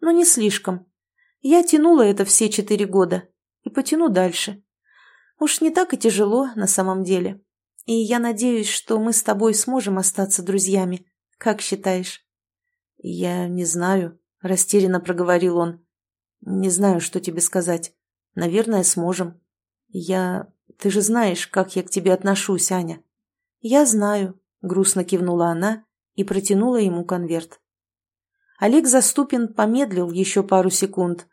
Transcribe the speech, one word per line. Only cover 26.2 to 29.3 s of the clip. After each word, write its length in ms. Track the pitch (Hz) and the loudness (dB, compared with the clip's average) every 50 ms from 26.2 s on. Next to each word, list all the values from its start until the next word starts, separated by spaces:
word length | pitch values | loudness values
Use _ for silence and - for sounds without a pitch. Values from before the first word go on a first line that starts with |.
| 196 | -4
протянула 540 | 196 196 196 196 - 202 196 226 254 247 226 | -2 -2 -2 0 0 0 2 2 2 2 2
ему 260 | 208 190 170 175 175 | 0 0 -2 -4 -4
конверт. 560 | 175 185 175 175 160 165 165 165 - - - _ _ _ _ _ _ _ _ _ _ _ _ _ _ _ _ _ _ _ - | -4 -4 -4 -4 -4 -4 -6 -6 -8 -16 -20 _ _ _ _ _ _ _ _ _ _ _ _ _ _ _ _ _ _ _ -2
Олег 280 | 202 214 262 320 330 | 2 4 4 4 6
Заступин 680 | 254 254 262 - - - 285 277 277 | 6 4 4 4 2 0 0 -2 0